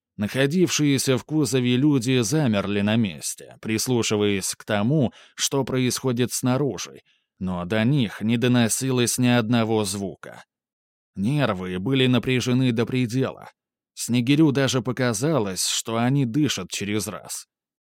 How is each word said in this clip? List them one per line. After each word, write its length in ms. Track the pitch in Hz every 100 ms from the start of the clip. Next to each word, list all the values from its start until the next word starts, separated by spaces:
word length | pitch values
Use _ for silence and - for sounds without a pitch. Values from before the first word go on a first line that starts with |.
| _ -
Находившиеся 1000 | 104 127 139 180 165 - 147 135 139 127
в 60 |
кузове 540 | - 156 143 131 123 123
люди 420 | 147 143 117 131
замерли 640 | 110 151 143 104 95 101
на 140 | 101 113
месте, 600 | 107 73 - - 64 -
прислушиваясь 920 | - 110 - 123 107 107 104 98 -
к 100 | - -
тому, 460 | 107 107 156 113 - -
что 300 | - - 139
происходит 680 | 131 131 127 - 131 120 120
снаружи, 720 | - 127 127 143 90 - 67 - _ _ _
но 260 | 92 90 87
до 180 | 110
них 380 | 113 147 104 -
не 160 | 104 120
доносилось 800 | 123 123 113 - 135 127 117 -
ни 100 | 123
одного 560 | 120 110 120 110 110
звука. 600 | 104 101 98 73 - 58 - _ _ _ _ _ _ -
Нервы 640 | 101 147 127 92 92 90
были 260 | 101 135 131
напряжены 640 | 123 127 127 127 123 131
до 140 | 117 113
предела. 640 | 127 127 127 117 - 104 - _ _ _ -
Снегирю 560 | - 120 120 143 160
даже 320 | 131 135 131
показалось, 840 | 120 117 123 104 139 151 101 92 -
что 320 | - - 117
они 300 | 120 143 127
дышат 420 | 107 104 - 90
через 380 | - 101 107 101
раз. 400 | 87 - - - _ _ _